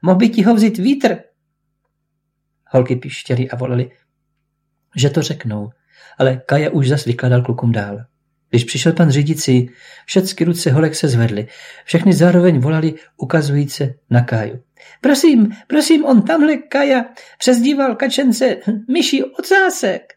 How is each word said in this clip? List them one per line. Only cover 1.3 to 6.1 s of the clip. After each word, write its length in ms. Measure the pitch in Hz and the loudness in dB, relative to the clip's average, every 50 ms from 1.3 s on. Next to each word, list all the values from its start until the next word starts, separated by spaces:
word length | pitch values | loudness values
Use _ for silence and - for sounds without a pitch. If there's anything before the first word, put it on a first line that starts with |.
| _ _ _ _ _ _ _ _ _ _ _ _ _ _ _ _ _ _ _ _ _ _ _ _ _ _ _ | _ _ _ _ _ _ _ _ _ _ _ _ _ _ _ _ _ _ _ _ _ _ _ _ _ _ _
Holky 300 | _ - 131 123 123 127 | _ 0 0 0 2 -2
pištěly 540 | 123 - 139 - - - - 131 123 131 131 | -6 -6 -12 -16 -16 -8 -6 -4 -4 -4 -6
a 60 | - | -6
volali, 340 | 120 127 127 123 123 123 - _ _ _ _ _ _ _ _ _ _ _ _ _ _ _ _ _ _ _ _ _ | -8 -6 -4 -4 -4 -4 -4 _ _ _ _ _ _ _ _ _ _ _ _ _ _ _ _ _ _ _ _ _
že 140 | 165 127 143 | -2 -2 0
to 120 | 139 160 147 | 0 0 -4
řeknou, 480 | - 151 143 - 120 107 107 104 110 - _ _ _ _ _ _ - | -4 -8 -8 -8 -8 -8 -8 -10 -12 -16 _ _ _ _ _ _ -20